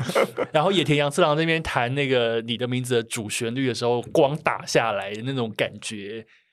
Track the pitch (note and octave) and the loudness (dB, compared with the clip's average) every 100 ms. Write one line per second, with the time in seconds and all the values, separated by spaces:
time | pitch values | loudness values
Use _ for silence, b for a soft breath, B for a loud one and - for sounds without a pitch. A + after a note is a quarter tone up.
0 | - - - - - D3+ F3 F#3+ D3 D3 | 0 0 0 -2 -2 2 2 2 2 2
1 | C#3+ F#3 E3 D3+ D#3+ D#3+ - C3+ A#2+ C#3 | 2 2 4 4 2 0 0 -2 0 0
2 | C3+ B2+ A#2 A#2 A2+ A2+ B2 B2 B2 A#2+ | 2 2 2 0 -2 -4 -2 -2 0 0
3 | A#2 - G#2 - A2+ B2+ C3 A2+ A#2+ A#2+ | 0 -4 -6 -4 -4 -2 -2 0 0 0
4 | - E3 C#3 D3+ - G#2 - D3+ A#2 G2 | 0 4 4 2 -2 -2 0 2 2 0
5 | G2 G#2+ B2 C3+ A2+ - G#2 G2+ - G#2+ | -4 -6 -4 -2 -2 -2 -4 -4 -12 -10
6 | G2 A2+ - b b | -10 -12 -14 b b